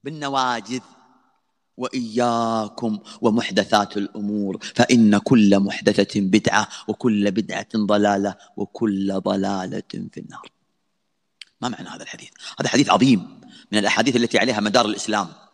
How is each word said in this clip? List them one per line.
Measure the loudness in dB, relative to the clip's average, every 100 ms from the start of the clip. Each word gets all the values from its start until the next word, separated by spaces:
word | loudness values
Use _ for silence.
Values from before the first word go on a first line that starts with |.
بالنواجذ، | -14 -8 -4 0 0 -2 -6 -10 -10 _ _ _ _ _ _ _ _ -10
وإياكم | -8 -6 -4 0 0 2 0 -2 -4 -6 -4 -6 -8 -2
ومحدثات | 0 0 0 0 2 2 2 -4
الأمور، | -8 -6 -4 -4 -4 -6 -8 0
فإن | 4 6 6 4
كل | 4 6 6 6
محدثة | 2 0 0 2 0 0
بدعة، | 2 2 2 0 -2 -8 -10
وكل | -4 0 2 0
بدعة | 0 -4 -8 -6 -4
ضلالة، | 0 2 2 2 -2 -6 -16 -10
وكل | -10 -4 -2 0 -2 -2
ضلالة | -2 -2 -2 -4 -6 -10 -10 -12 -12
في | -14
النار". | -18 -20 -20 _ _ _ _ _ _ _ _ _ -20 _
ما | -10
معنى | -10 -14
هذا | -16
الحديث؟ | -16 -18 -20 _ -20 -6
هذا | -2
حديث | 0 0
عظيم، | 2 4 4 0 -20 -20 -20 _
من | -2
الأحاديث | 0 0 0 0
التي | 0 0
عليها | 0 0
مدار | 0 2 0
الإسلام. | -4 -4 -4 -4 -12 _